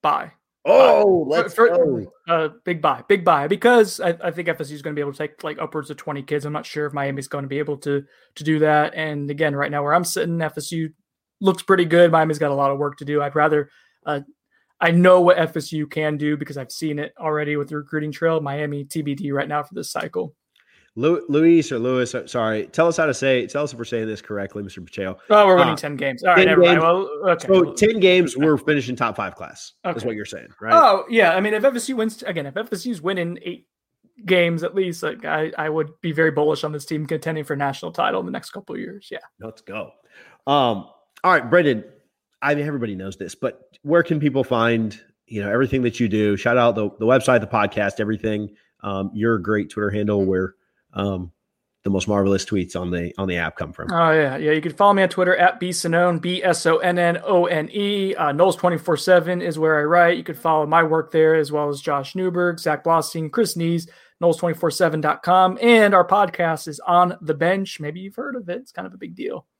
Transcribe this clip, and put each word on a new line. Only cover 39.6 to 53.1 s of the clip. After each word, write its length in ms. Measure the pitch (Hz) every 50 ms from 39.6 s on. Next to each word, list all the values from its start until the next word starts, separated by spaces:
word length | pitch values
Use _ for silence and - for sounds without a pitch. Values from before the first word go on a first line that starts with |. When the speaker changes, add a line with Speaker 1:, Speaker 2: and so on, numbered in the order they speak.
Speaker 2:
go. 300 | _ - 95 107 98 - _ _ _ _ _ - - - _ _ _
Um, 440 | - 143 147 135 120 110 98 87 - _ _ _ _ _ - -
all 80 | 180
right, 180 | 185 156 131 117
Brendan, 360 | 143 175 175 143 127 110 - - - _ _ _ _ _ _ _ _ _
I 120 | - 143 147
mean, 140 | 147 143 151
everybody 280 | 147 139 117 110 101
knows 200 | 92 95 98 92
this, 180 | _ 95 85 -
but 360 | _ - 123 - - _ _ _ _
where 220 | _ 143 160 170 165
can 140 | - 170 151
people 240 | 143 147 127 135 127
find, 540 | - 127 117 113 117 117 113 113 107 104 - _ _ _ _ _
you 160 | _ 117 107
know, 80 | 101 101
everything 320 | 104 120 135 123 135 131
that 180 | 123 120 117 -
you 80 | 120 107
do? 300 | 95 107 107 104 104 98
Shout 200 | - 120 117 123
out 180 | 120 120 113
the, 140 | 110 107 101 - _
the 60 | 110
website, 360 | 113 127 127 - - 127 117
the 60 | 104 101
podcast, 520 | - 110 104 98 - 110 104 101 - -
everything. 560 | 110 104 110 101 - 110 107 107 104 104 _ _ _ _ _ _
Um, 300 | _ 101 101 98 98 98 -
your 260 | 110 107 117 117 104
great 300 | 87 101 110 104 98 -
Twitter 200 | - - 104 101
handle 340 | 98 107 104 104 104 101 98
where, 320 | 95 95 92 92 92 _ _ _ _ _ _ _ _ _
um, 380 | 95 98 101 98 92 92 87 _ _ _ _ _ _ _ _ _ _ _
the 60 | 101
most 180 | 98 95 90 -
marvelous 380 | 104 101 98 98 98 95 -
tweets 340 | - - 98 90 87 - 87
on 120 | 90 90
the, 220 | 87 87 85 87